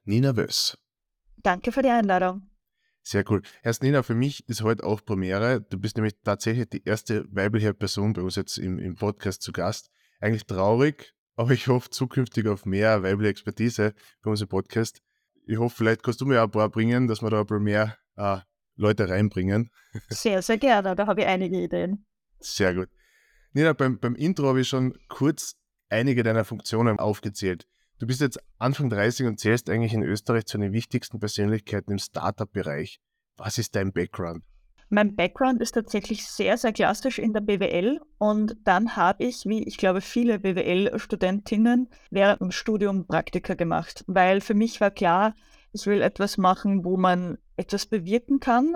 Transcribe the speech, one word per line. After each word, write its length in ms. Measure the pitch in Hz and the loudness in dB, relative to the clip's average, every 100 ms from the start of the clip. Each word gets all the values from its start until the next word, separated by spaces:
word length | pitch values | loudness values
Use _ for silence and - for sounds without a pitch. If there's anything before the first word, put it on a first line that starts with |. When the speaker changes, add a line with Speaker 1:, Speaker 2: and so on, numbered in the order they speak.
Speaker 1:
Nina 320 | 101 107 139 117 | -2 2 2 2
Wöss. 420 | - - - - _ _ _ _ _ - | -2 -2 -4 -6 _ _ _ _ _ -4
Speaker 2:
Danke 340 | 202 180 240 | -2 0 -2
für 100 | 254 | 0
die 80 | 262 | 2
Einladung. 600 | 240 208 185 185 185 190 _ _ _ _ _ - | 2 2 2 0 -4 -12 _ _ _ _ _ -4
Speaker 1:
Sehr 160 | 101 98 | -2 0
cool. 140 | 104 - - | -2 -2 -8
Erst 220 | 117 113 | -6 -2
Nina, 180 | 135 143 | 2 2
für 140 | 123 117 | 2 0
mich 340 | 135 139 - | -2 -4 -8
ist 140 | 117 | -2
heute 200 | 110 110 | 0 0
auch 220 | - 107 - | 0 -4 -2
Premiere. 560 | 98 92 98 113 127 | -4 -2 0 0 0
Du 160 | - 95 | -4 -6
bist 180 | 104 117 | -6 -2
nämlich 200 | 107 - | -4 -2
tatsächlich 460 | - - - 113 120 | -4 -2 -2 -2 -4
die 140 | - - | -6 -4
erste 380 | 107 - 107 - | -4 -2 -4 -4
weibliche 420 | 98 101 107 107 95 | -2 0 2 0 -2
Person 380 | 101 - 104 | -4 -2 -2
bei 100 | 104 | -2
uns 120 | 92 98 | -4 -4
jetzt 220 | 92 - | -6 -6
im, 220 | 95 90 | -6 -6
im 160 | 92 82 | -6 -4
Podcast 480 | 104 107 101 92 | -4 -4 -6 -6
zu 80 | - | -8
Gast. 400 | 85 87 110 - _ _ _ | -4 -4 -4 -12 _ _ _
Eigentlich 280 | 104 110 - | -2 -2 -4
traurig, 680 | 95 95 117 143 147 - _ _ - | 0 2 4 2 0 -12 _ _ -4
aber 160 | 117 | 0
ich 160 | 127 - | 2 2
hoffe 240 | 127 - | 0 -2
zukünftig 560 | - 127 - 123 - 107 | -6 -4 -2 -2 -2 -2
auf 180 | 101 101 | -2 -2
mehr 380 | 95 107 110 | 2 4 4
weibliche 260 | 95 101 107 | 2 2 0
Expertise 640 | 98 - - 117 113 107 - _ _ | -2 -6 -2 -2 0 -2 -2 _ _
bei 80 | 107 | -4
uns 100 | 107 | -4
im 60 | 104 | -2
Podcast. 560 | 95 98 113 113 - _ _ _ _ - | -4 -2 -2 -2 -6 _ _ _ _ -6
Ich 140 | 110 | -2
hoffe, 160 | 120 - | 0 2
vielleicht 260 | 110 110 | 2 2
kannst 180 | - 113 | -2 -2
du 60 | 135 | 2
mir 160 | 127 | 4
ein 80 | 110 | 4
paar 200 | 107 107 | 2 0
bringen, 380 | 113 113 123 127 | 2 2 2 2
dass 140 | 107 | 0
wir 80 | 110 | 0
da 120 | 107 | 0
ein 40 | 104 | 0
paar 140 | 107 | 0
mehr, 360 | 104 104 107 107 _ - | 2 2 0 -4 _ -6
äh, 220 | 101 98 - _ _ - | -4 -4 -6 _ _ -2
Leute 320 | 104 104 98 | 2 2 2
reinbringen. 600 | 92 107 92 92 104 117 _ _ | 2 0 0 0 0 -2 _ _
<laughs> 160 | 107 - | -16 -12
Speaker 2:
Sehr, 320 | 107 226 196 | -4 -2 0
sehr 160 | - 226 | 0 0
gerne. 380 | 277 220 196 185 | 4 4 2 0
Da 100 | 208 | 0
habe 160 | 202 | 2
ich 60 | 190 | 2
einige 340 | 185 185 180 | 0 0 -2
Ideen. 460 | 175 175 175 202 - _ _ _ | -2 -4 -4 -4 -8 _ _ _
Speaker 1:
Sehr 340 | - - 95 | -10 0 0
gut. 160 | 90 92 _ _ _ _ _ _ | 0 -4 _ _ _ _ _ _
Nina, 200 | 139 160 | 2 2
beim, 260 | 147 131 127 | 4 0 0
beim 160 | 120 123 | -2 -2
Intro 320 | 156 185 139 | -2 0 2
habe 140 | 131 | 2
ich 60 | 123 | 0
schon 300 | 131 127 - _ | 0 -2 -4 _
kurz 480 | - 139 160 - - _ _ _ | 0 0 0 -8 -16 _ _ _
einige 340 | 107 131 123 | 0 2 2
deiner 200 | 113 113 | 2 2
Funktionen 540 | 104 107 - 110 117 104 | 0 -6 -4 2 2 2
aufgezählt. 720 | 98 104 107 98 95 87 - _ _ _ | 0 -2 -6 -4 -4 -4 -8 _ _ _
Du 100 | 117 | -6
bist 120 | 127 | 0
jetzt 200 | 143 - - _ | 0 -2 -14 _
Anfang 300 | 123 135 139 | -2 0 0
dreißig 360 | 104 107 117 123 | 2 2 2 -2
und 140 | 107 | 0
zählst 300 | 107 120 - | 2 2 2
eigentlich 240 | 107 117 | 0 0
in 100 | 110 | 0
Österreich 420 | 76 104 - 117 - | 0 -2 0 -2 -2
zu 100 | 107 | -4
den 160 | 101 | -2
wichtigsten 440 | 107 - 123 - 113 | -2 -2 -4 -6 -6
Persönlichkeiten 760 | 104 - 104 107 - 101 95 | -6 -2 0 0 -2 -6 -4
im 40 | 101 | -6
Startup-Bereich. 1040 | - - 82 104 104 101 82 71 78 - _ _ _ - | -6 -6 -6 -4 -6 -6 -4 -6 -8 -12 _ _ _ -12
Was 200 | 107 - | -8 -6
ist 160 | 110 | -4
dein 200 | 104 98 | -4 -2
Background? 500 | 90 87 - 87 82 - _ _ _ _ | -2 -4 -6 -8 -8 -16 _ _ _ _
Speaker 2:
Mein 260 | 208 208 208 | 2 2 0
Background 460 | 262 - 262 247 | -2 0 0 0
ist 100 | 233 | -2
tatsächlich 560 | 240 214 208 - 214 - | -4 -2 -6 -4 -8 -8
sehr, 300 | - 190 233 | -2 0 2
sehr 160 | 240 | 0
klassisch 460 | 214 196 214 262 233 | 2 2 2 -2 -2
in 120 | 220 | -2
der 80 | 214 | -2
B 220 | 208 202 | 0 0
W 80 | 196 | 0
L 320 | 175 196 302 - _ | 0 0 -2 -6 _
und 400 | 214 214 214 - - | 0 2 -2 -2 2
dann 320 | 185 226 - | 2 2 2
habe 260 | 175 196 | 2 2
ich, 220 | 247 247 185 | -2 -4 -4
wie 180 | 220 | -4
ich 140 | 208 - | -4 0
glaube 240 | 190 185 | 0 0
viele 380 | - 233 240 214 | -2 0 2 2
B 160 | 196 185 | 0 0
W 60 | |
L-Studentinnen, 1300 | - 180 202 220 - 202 185 202 - 214 226 247 254 - _ | 0 2 2 -2 -4 -2 0 0 0 2 4 4 0 -8 _
während 300 | 196 196 202 | 2 4 4
dem 100 | 185 | -2
Studium 560 | - - 214 202 196 170 | -4 -2 0 2 0 0
Praktika 460 | 160 - 185 - | -2 -2 -6 -4
gemacht, 500 | 190 165 165 160 - - | -2 0 -2 -4 -10 -2
weil 340 | 190 180 196 | 2 4 4
für 140 | - 208 | 2 2
mich 260 | 226 - | 0 2
war 100 | 202 | 0
klar, 420 | 202 180 175 220 214 _ - _ | 2 2 4 2 -2 _ -20 _
ich 140 | 214 - | -6 0
will 140 | 202 | 2
etwas 360 | 139 - 196 - | 2 0 -2 2
machen, 480 | 185 185 202 196 180 | 2 2 0 0 0
wo 100 | 185 | 2
man 420 | 185 180 175 - _ - | 2 2 -2 -8 _ -10
etwas 280 | 180 202 - | -6 -6 -4
bewirken 540 | 220 170 226 - 277 | -4 0 -2 0 0
kann 360 | - 240 294 | 2 2 2